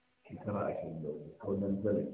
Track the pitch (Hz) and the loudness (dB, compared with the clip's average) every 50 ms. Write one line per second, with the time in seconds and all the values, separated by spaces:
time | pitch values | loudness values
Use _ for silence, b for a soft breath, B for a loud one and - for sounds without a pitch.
0 | _ _ _ _ - - - - - 104 101 98 - - - - 78 85 80 80 | _ _ _ _ -18 -14 -12 -6 -2 0 0 2 2 0 0 -2 -2 -4 -4 -4
1 | 78 73 76 73 - - - - - 101 98 98 101 98 98 98 107 104 - - | -4 -4 -4 -6 -8 -12 -12 -8 -4 0 0 2 2 2 2 2 4 4 4 4
2 | - - | 2 0